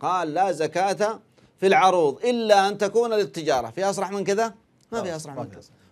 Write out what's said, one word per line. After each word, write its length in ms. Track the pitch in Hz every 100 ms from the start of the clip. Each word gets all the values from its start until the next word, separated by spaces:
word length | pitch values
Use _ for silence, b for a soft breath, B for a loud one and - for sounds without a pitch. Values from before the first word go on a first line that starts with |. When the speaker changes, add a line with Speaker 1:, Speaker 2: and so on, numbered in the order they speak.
Speaker 1:
قال: 340 | 151 185 160
"لا 180 | 151 196
زكاة 680 | 156 151 165 196 180 208 208 _ _ b b
في 100 | 190
العروض 580 | 170 185 180 147 -
إلا 440 | 240 240 220 202 196
أن 100 | 202
تكون 320 | 202 214 240
للتجارة". 580 | 214 185 170 151 131 113
في 140 | 139
أصرح 260 | 196 196 185
من 120 | 202
كذا؟ 300 | 190 202 226 - _ _ _
ما 100 | 226
في 100 | 190
Speaker 2:
آه، 40 | 160
Speaker 1:
أصرح 180 | 156
Speaker 2:
ما 80 | 135
Speaker 1:
من 40 | 117
Speaker 2:
في 40 |
Speaker 1:
كذا. 80 | 98
Speaker 2:
أصرح. 140 | - _ b